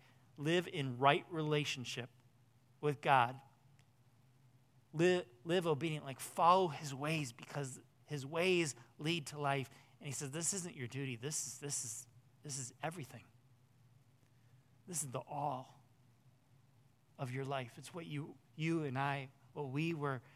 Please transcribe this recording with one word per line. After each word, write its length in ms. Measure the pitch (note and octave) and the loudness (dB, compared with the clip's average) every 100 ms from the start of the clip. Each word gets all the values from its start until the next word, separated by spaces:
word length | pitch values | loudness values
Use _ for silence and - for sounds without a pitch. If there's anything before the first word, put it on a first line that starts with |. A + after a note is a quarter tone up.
| - - - - | -12 -20 -20 -6
live 300 | C#3+ F3 F3 | 2 2 2
in 260 | F3+ C3+ A#2+ | -2 -2 4
right 280 | C3+ D#3 - | 6 6 2
relationship 800 | D#3+ D3+ D3+ D3 C3+ A#2 - A#2+ - - _ _ _ _ - | -2 2 2 0 -4 -6 -8 -10 -12 -20 _ _ _ _ -4
with 200 | D3 C3+ | -2 0
God. 360 | D#3+ C3+ B2 B2+ - _ - - - _ - - - - - - _ _ _ | 6 6 6 2 -14 _ -20 -20 -20 _ -20 -20 -20 -20 -20 -20 _ _ _
Li-, 320 | D3+ F3+ F3+ - - | 2 4 4 0 -8
live 220 | E3 F3+ E3+ | 0 2 4
obedient, 380 | D3 D#3+ D3+ | 2 0 -4
like, 160 | C#3 B2+ | -6 -10
follow 480 | - - E3+ F#3 F3+ | -8 4 8 8 6
his 260 | C3+ D#3 | 0 -8
ways 380 | C3+ D3 D#3+ C3+ | -4 -2 -2 -2
because 480 | - - C#3+ C3+ B2+ - _ - | -8 -10 -6 -6 -8 -16 _ -8
his 180 | D3 | -8
ways 500 | C3+ E3 F#3 F3+ D#3+ - - - | -4 0 4 4 2 -2 -12 -6
lead 280 | D3+ E3+ C#3 | -2 -2 -2
to 120 | D3+ | -4
life." 300 | C#3+ C#3 B2+ - - - | 0 0 -2 -10 -20 -14
And 80 | D3 | -10
he 60 | |
says, 180 | B2+ C#3+ | -6 -6
"This 240 | D#3 E3 | -4 -2
isn't 220 | G3 F3 - | -2 -4 -8
your 100 | A#2+ | -8
duty. 300 | C3 C3+ A#2 | -6 -6 -6
This 300 | C3+ D#3 - | -6 -4 -6
is, 120 | - | -8
this 260 | C#3+ C#3 | -6 -6
is, 220 | A#2 - - - - _ | -6 -10 -12 -20 -20 _
this 140 | D3+ C3+ | -10 -8
is 140 | B2 - | -8 -6
everything. 420 | D#3 F3 B2+ A#2 - - - - _ _ - - _ _ _ _ - - _ - - | -8 -6 -12 -14 -20 -20 -20 -20 _ _ -20 -20 _ _ _ _ -20 -20 _ -20 -10
This 160 | E3+ | -6
is 80 | C#3 | -4
the 100 | B2 | -6
all 640 | - D3 D3 C3 C3 - - _ - _ - - _ - _ _ - _ _ - | -6 -4 -2 -4 -8 -18 -20 _ -20 _ -20 -20 _ -20 _ _ -20 _ _ -8
of 140 | C3 | -6
your 120 | C3 | -4
life. 280 | C3+ C#3 A#2+ - | -4 -4 -6 -12
It's 160 | C3+ | -14
what 120 | F3+ E3 | -12 -8
you, 280 | D3 E3 - _ | -8 -8 -12 _
you 300 | - D#3+ E3 | -4 0 0
and 140 | D3 B2+ | 0 0
I, 320 | C#3 C#3 C3+ - - | 0 -2 -6 -14 -14
what 160 | D3+ C#3 | -8 -4
we 240 | C3+ E3 | -2 0
were 260 | D#3+ C#3+ B2+ - | 0 -2 -2 -6